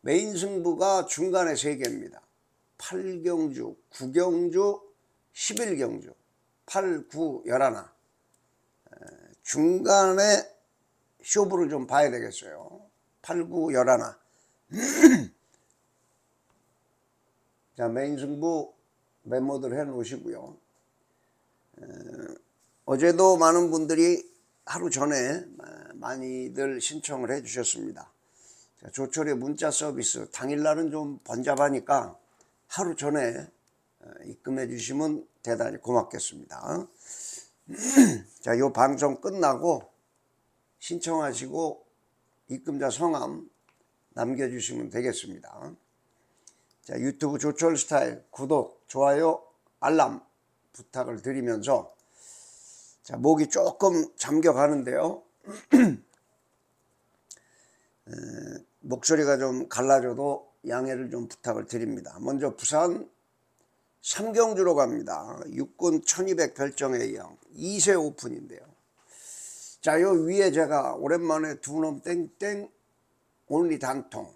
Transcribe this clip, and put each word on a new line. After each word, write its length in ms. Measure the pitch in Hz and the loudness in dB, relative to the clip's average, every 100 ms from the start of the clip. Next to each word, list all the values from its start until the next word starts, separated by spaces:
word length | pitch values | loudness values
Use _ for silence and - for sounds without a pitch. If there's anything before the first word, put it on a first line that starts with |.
메인 340 | 139 160 214 | 2 0 0
승부가 680 | 190 196 196 170 156 190 190 | -6 -4 -2 -2 2 2 2
중간에 500 | 180 - 185 185 170 147 | 0 -4 0 2 0 0
세 200 | 147 147 | -2 -2
개입니다. 460 | 123 113 - - _ _ _ _ _ _ | -4 -6 -12 -18 _ _ _ _ _ _
팔 440 | - 185 190 180 | -10 -8 -8 -4
경주, 540 | 165 170 156 127 113 110 _ | -2 0 -2 -4 -10 -12 _
구 200 | - 131 | -12 -2
경주, 680 | 143 180 170 175 170 202 202 - _ _ _ _ | 2 2 2 2 2 2 0 -8 _ _ _ _
십일 420 | - - 214 233 160 | -8 -6 -4 -2 -2
경주. 380 | 120 113 - - _ _ _ _ | -2 -4 -12 -20 _ _ _ _
팔, 420 | - 196 190 160 - | -6 -4 -2 -4 -6
구, 360 | 151 160 127 | -6 -4 -4
열하나. 480 | 117 127 135 110 - _ _ _ _ _ _ _ _ _ _ | -2 2 2 0 -12 _ _ _ _ _ _ _ _ _ _
에, 60 | - - - - _ | -20 -20 -20 -20 _
중간에 1080 | - - 226 185 - 196 190 185 208 202 - - _ _ _ _ _ _ | -8 2 4 4 6 6 6 4 6 4 2 -16 _ _ _ _ _ _
쇼부를 460 | - 214 196 185 160 | -2 2 2 2 0
좀 180 | 147 123 | -2 0
봐야 240 | 135 147 | 4 4
되겠어요. 720 | 120 113 - - 78 - - - _ _ _ | 2 -8 -12 -16 -18 -18 -20 -20 _ _ _
팔, 260 | - 175 170 | -6 -6 -4
구, 280 | 175 160 | -4 0
열하나. 440 | 135 127 123 117 - _ _ _ _ _ | 2 4 4 2 -12 _ _ _ _ _
<clears throat> 3000 | 180 254 285 302 240 113 _ _ _ _ _ _ _ _ _ _ _ _ _ _ _ _ _ _ _ _ _ _ _ _ - | -8 -4 8 10 10 2 _ _ _ _ _ _ _ _ _ _ _ _ _ _ _ _ _ _ _ _ _ _ _ _ -4
자, 120 | 117 | -4
메인 280 | 117 139 143 | -2 -4 -4
승부 560 | 139 147 165 165 143 _ _ _ _ _ | -6 -4 -2 -2 -4 _ _ _ _ _
메모들 540 | 113 127 135 139 131 127 | -6 -2 -2 -4 -4 -4
해 60 | |
놓으시고요. 720 | 143 127 117 127 113 113 - - _ _ _ _ _ _ _ _ _ _ _ - | -6 -6 -8 -8 -10 -12 -14 -20 _ _ _ _ _ _ _ _ _ _ _ -20
에, 20 | - - - - - - _ _ _ _ - | -20 -18 -18 -16 -16 -18 _ _ _ _ -2
어제도 500 | 135 165 170 190 180 | 4 6 8 8 10
많은 340 | 165 170 175 | 8 8 4
분들이 600 | 160 156 160 170 175 - _ _ _ | 2 0 4 4 4 -2 _ _ _
하루 240 | - 175 175 | -12 -6 -4
전에 560 | - 143 143 127 143 120 - | 0 0 0 -2 -4 -8 -18
마-, 80 | - - - | -20 -20 -20
많이들 840 | - 120 131 131 127 127 127 139 127 | -14 -10 -10 -8 -8 -8 -4 -4 -4
신청을 520 | - 151 - 139 123 | -6 -8 -8 -6 -4
해 100 | 143 | -4
주셨습니다. 680 | 117 113 113 117 110 - - _ _ _ _ _ _ _ | -6 -6 -4 -4 -8 -12 -18 _ _ _ _ _ _ _
자, 100 | - | -16
조철의 440 | - 135 156 151 | -10 -6 -4 -2
문자 360 | 135 131 147 156 | -2 -4 -4 -2
서비스 600 | 139 151 135 117 123 110 | -2 -4 -4 -4 -6 -10
당일날은 600 | - 131 147 151 151 160 | -10 -6 -2 0 0 -2
좀 280 | 156 147 139 | -4 -8 -12
번잡하니까 920 | - 117 127 139 143 135 127 139 113 - _ _ _ _ _ | -10 -6 -2 2 2 2 2 0 0 -12 _ _ _ _ _
하루 280 | - 185 156 | -6 -4 -4
전에, 520 | 143 151 123 123 151 _ _ _ _ _ | -2 0 -2 -4 -12 _ _ _ _ _
어, 100 | - - | -20 -20
입금해 440 | - - - 131 127 | -18 -14 -6 -6 -6
주시면 580 | 120 110 135 156 151 - _ | -8 -6 -2 -2 -4 -8 _
대단히 360 | 113 117 113 113 | -4 -2 -2 -4
고맙겠습니다. 1080 | - 123 - - - - 71 - - 180 185 _ - - - - - _ _ | 0 0 0 -8 -10 -12 -18 -14 -8 -6 -8 _ -20 -16 -16 -16 -20 _ _
<clears throat> 720 | - 233 269 233 120 - - | -10 4 8 8 6 -10 -12
자, 180 | - 117 | -2 2
요 140 | 135 | 2
방송 480 | 120 135 139 143 131 | 4 2 4 0 0
끝나고 680 | - 190 151 127 170 156 - _ _ _ _ _ _ _ _ _ | -6 0 0 2 0 -2 -4 _ _ _ _ _ _ _ _ _
신청하시고 1080 | - 175 165 160 147 117 131 151 160 - _ _ _ _ _ _ _ | -10 -8 -2 -2 -2 -4 -8 -4 -4 -6 _ _ _ _ _ _ _
입금자 420 | 127 - 143 139 | -10 -8 -4 -4
성함 600 | 117 170 156 127 151 165 _ _ _ _ _ _ | 0 -2 -2 -4 -10 -14 _ _ _ _ _ _
남겨주시면 800 | - 120 131 135 123 117 120 117 | -6 -4 -2 -4 -4 -8 -8 -6
되겠습니다. 840 | 117 123 - - - - - - 170 _ _ _ _ _ _ - _ _ _ | -4 -4 -4 -10 -16 -18 -18 -18 -20 _ _ _ _ _ _ -20 _ _ _
자, 180 | - 127 | -10 -4
유튜브 380 | 127 139 151 143 | -4 -2 -4 -2
조철 380 | 151 147 165 160 | -4 2 2 2
스타일 480 | - 147 127 120 _ | 0 0 0 -6 _
구독, 520 | - 135 151 117 - _ | -12 0 0 0 -10 _
좋아요, 560 | 131 139 143 160 160 - _ _ _ | 0 2 4 2 0 -6 _ _ _
알람 420 | 139 160 127 - _ _ _ _ _ | 0 4 4 0 _ _ _ _ _
부탁을 500 | - - 131 123 113 | -20 -14 -8 -6 -6
드리면서 720 | 113 135 120 113 104 131 - - _ _ - - - - - - - _ | -6 -4 -2 -4 0 0 0 -20 _ _ -20 -20 -20 -20 -20 -20 -20 _
자, 140 | - 120 | -14 0
목이 320 | 131 156 151 | 4 4 4
조금 580 | - - - 196 170 156 - | 2 0 4 2 4 -2 -6
잠겨가는데요. 1040 | - 151 165 131 147 147 127 135 160 - _ _ | 0 4 4 4 4 2 -2 -2 -2 -4 _ _
<clears throat> 320 | - 208 - 277 226 120 _ _ _ _ _ _ _ _ _ _ _ _ _ - _ _ _ _ _ _ - | -18 -18 6 8 8 4 _ _ _ _ _ _ _ _ _ _ _ _ _ -20 _ _ _ _ _ _ -18
에, 40 | - 80 - - - - _ | -14 -14 -14 -14 -16 -18 _
목소리가 580 | 143 123 - 160 143 139 | -10 -4 2 4 4 2
좀 300 | 135 127 120 | 2 -2 -6
갈라져도 840 | - 131 135 123 120 143 139 - _ - | -2 4 4 4 -2 -4 -4 -8 _ -6
양해를 420 | 120 131 127 127 | -4 -4 -6 -6
좀 160 | 120 117 | -8 -10
부탁을 400 | - - 110 107 | -10 -6 -6 -4
드립니다. 500 | 120 113 - - - | -6 -6 -8 -10 -8
먼저 340 | 131 139 139 | -6 -2 -4
부산 560 | - - - 175 175 - _ _ _ _ _ _ _ _ _ | -4 0 2 2 0 -8 _ _ _ _ _ _ _ _ _
삼 320 | - - 220 | -8 -6 -2
경주로 440 | 220 226 202 180 151 | 4 4 4 4 4
갑니다. 640 | 131 - - 80 - - - | 2 0 -6 -10 -10 -14 -12
육 260 | 131 139 _ | -8 -8 _
군 260 | 175 160 | 0 2
천이백 520 | - - 190 175 151 | 0 -2 0 0 0
별정 400 | - 139 135 139 | -2 -6 -4 -2
A형 420 | 127 - 104 87 82 _ | -2 -4 -6 -14 -20 _
이 280 | 139 170 202 | -10 -8 0
세 140 | 185 | 4
오픈인데요. 640 | 190 151 - 127 123 - - - _ _ _ _ - - - - - - - | 4 2 -6 -12 -12 -14 -20 -20 _ _ _ _ -20 -20 -18 -18 -18 -20 -6
자, 200 | - 160 | 0 2
요 120 | 185 | 4
위에 400 | 180 160 190 196 | 4 2 2 4
제가 420 | 147 151 147 135 | 4 2 0 -2
오랜만에 600 | - 139 170 170 156 156 147 | -4 -2 0 0 -2 -2 -8
두 200 | - 151 | -8 -4
놈 200 | 156 139 | -4 -4
땡땡 680 | - 175 165 _ 202 202 202 _ _ _ _ _ _ _ _ | -6 -4 -6 _ -8 -6 -10 _ _ _ _ _ _ _ _
only 300 | 147 175 147 | 0 0 0
단통. 520 | 127 135 - 107 - | -4 -6 -8 -14 -14